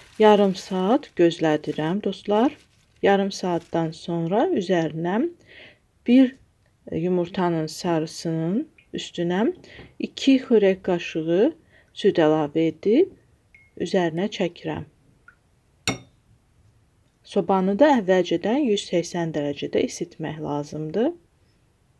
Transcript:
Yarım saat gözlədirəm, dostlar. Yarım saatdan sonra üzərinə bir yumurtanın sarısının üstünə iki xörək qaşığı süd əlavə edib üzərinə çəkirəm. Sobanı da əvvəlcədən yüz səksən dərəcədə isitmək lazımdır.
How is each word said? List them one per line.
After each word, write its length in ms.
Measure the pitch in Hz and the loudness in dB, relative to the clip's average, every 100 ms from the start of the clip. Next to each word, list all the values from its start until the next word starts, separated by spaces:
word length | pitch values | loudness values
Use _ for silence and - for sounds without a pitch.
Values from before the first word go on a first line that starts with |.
| - - | -20 4
Yarım 320 | 214 208 202 | 6 8 4
saat 560 | 185 - 185 185 240 - - | 0 -6 -4 0 0 -2 2
gözlədirəm, 840 | 170 160 160 151 - 151 156 196 208 | 2 4 0 0 -4 -4 -4 -2 -4
dostlar. 480 | 190 - 208 269 - _ _ _ _ | -6 -2 2 2 -2 _ _ _ _
Yarım 320 | 185 196 196 | 2 2 0
saatdan 560 | - 185 165 - 170 165 | -4 -4 -4 -2 -4 -4
sonra 560 | 160 - 170 165 208 359 285 | -6 -6 -4 0 0 0 -2
üzərinə 580 | 175 180 160 156 170 208 339 - _ - - _ _ _ - | 0 -2 -2 -4 -4 -2 -2 -6 _ -20 -20 _ _ _ 4
bir 300 | 254 247 - _ _ _ _ - | 6 6 0 _ _ _ _ -8
yumurtanın 800 | 160 180 180 175 190 175 165 156 | -4 -2 -2 -2 -2 -2 -2 -4
sarısının 1000 | - 180 165 160 - 165 160 160 214 311 _ _ | -6 -2 -2 -4 -6 -4 -2 -2 -2 -4 _ _
üstünə 460 | - - - 175 185 285 370 - - - _ | -12 -10 -6 -2 0 -2 -4 -18 -20 -20 _
iki 400 | - - - 262 | -10 -2 2 2
xörək 420 | - 220 196 190 - | 4 4 4 2 -2
qaşığı 680 | 175 - 165 160 170 269 320 _ _ _ - | -4 -4 -6 0 2 2 -2 _ _ _ 0
süd 240 | 208 175 | 0 4
əlavə 440 | 156 156 147 160 160 | 4 2 0 0 -2
edib 420 | 160 196 247 392 - _ _ _ - _ - | -2 0 2 2 -4 _ _ _ -20 _ -10
üzərinə 440 | 175 190 170 160 208 | -2 0 0 -2 -6
çəkirəm. 540 | - 175 - 160 151 147 _ _ _ - _ _ _ _ _ - - - _ _ _ _ _ _ _ _ _ _ _ - | -4 -6 -6 -10 -10 -12 _ _ _ -20 _ _ _ _ _ -8 -8 -16 _ _ _ _ _ _ _ _ _ _ _ -4
Sobanı 460 | 202 175 190 190 202 | -4 0 0 0 4
da 120 | 302 262 | 4 4
əvvəlcədən 640 | 185 185 180 170 196 262 | 4 2 2 -2 0 0
yüz 220 | 269 202 - | 0 -2 -2
səksən 460 | 175 165 180 165 | -4 -2 -6 -4
dərəcədə 480 | 156 143 143 143 - | -4 -4 -6 -4 -2
isitmək 540 | 254 - 175 - 151 156 | -2 -6 -12 -8 -10 -8
lazımdır. 720 | 151 147 147 147 156 180 269 349 _ _ _ _ _ _ _ | -6 -6 -6 -10 -6 -2 -4 -4 _ _ _ _ _ _ _